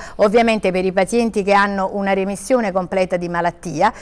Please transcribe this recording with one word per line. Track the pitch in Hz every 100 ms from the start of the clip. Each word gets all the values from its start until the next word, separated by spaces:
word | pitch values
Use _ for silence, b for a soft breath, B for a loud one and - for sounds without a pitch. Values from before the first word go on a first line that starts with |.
| B B
ovviamente | 208 233 233 220 190
per | 185 185
i |
pazienti | 185 185 233 226 208
che | 196
hanno | 196 202 196 190
una | 202 196
remissione | 196 190 196 - 254 208
completa | 185 175 190 185 180
di | 175
malattia, | 170 170 170 175 147 208 B